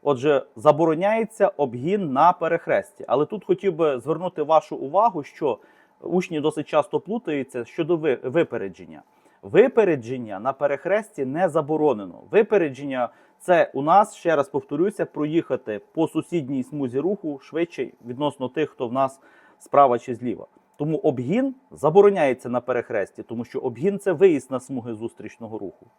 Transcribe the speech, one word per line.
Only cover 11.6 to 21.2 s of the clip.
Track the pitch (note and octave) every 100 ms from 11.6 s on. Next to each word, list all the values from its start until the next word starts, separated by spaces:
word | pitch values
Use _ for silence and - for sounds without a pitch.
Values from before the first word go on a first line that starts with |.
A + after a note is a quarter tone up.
| C#3+ D#3 D3+ A2+ F#2+ - -
Випередження — | F#3 A3 G#3 E3 B2+ C#3+ C3 A#2 _ _ _
це | - E3+ C#3+
у | -
нас, | D3 F#3 G#3+
ще | - F3 D#3
раз | C3+
повторюся, | C#3+ C3 C#3+ F#3+ G#3 E3
проїхати | - D3+ D#3+ D3+ C3 - G#2 -
по | - D#3+
сусідній | D#3+ D3 E3+ B2+ C#3
смузі | B2+ D3+ C3+ B2+
руху | D#3 G3+ D#3+ C#3
швидше | - D3 E3+ - B2+ - A#2
відносно | B2 D3 - B2+
тих, | D#3+ D3
хто | _ B2
в |
нас | B2+ C3+ - _ _ _ _
справа | - C#3 C#3 A#2+
чи | -
зліва. | A2+ B2+ - - _ _ _
Тому | D3 D3+
обгін | D#3 B2+